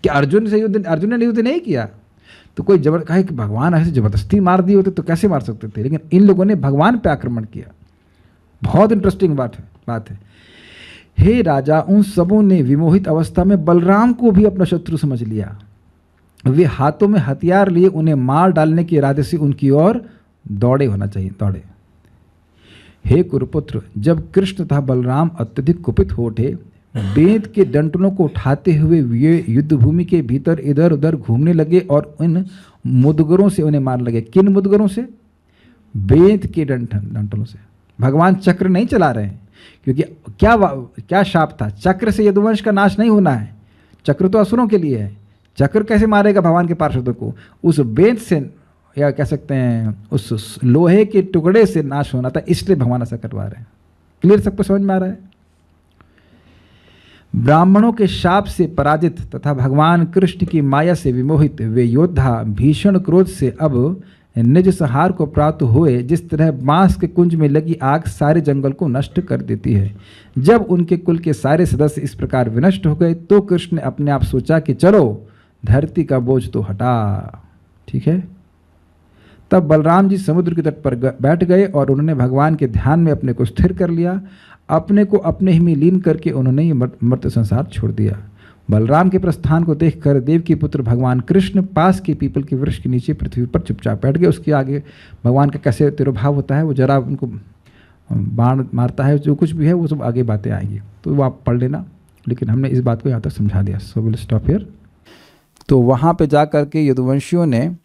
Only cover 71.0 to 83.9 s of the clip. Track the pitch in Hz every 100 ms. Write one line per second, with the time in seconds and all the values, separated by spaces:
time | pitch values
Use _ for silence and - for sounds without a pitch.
71 | 175 165 170 151 135 156 180 131 147 147
72 | 143 - - 131 117 110 170 190 165 151
73 | 170 170 - 202 202 175 175 165 131 -
74 | 143 139 - 131 127 160 156 123 175 208
75 | 131 92 - _ _ _ - 120 151 -
76 | 147 131 123 131 127 - 98 101 123 120
77 | 107 98 - - - _ _ _ - 131
78 | 143 180 175 - _ _ _ _ _ _
79 | _ _ _ _ _ 190 151 156 156 175
80 | 196 190 190 160 170 170 156 147 139 123
81 | 131 - 135 165 175 180 196 151 135 135
82 | 156 147 127 131 151 156 135 107 127 160
83 | 165 147 131 120 - - 180 185 180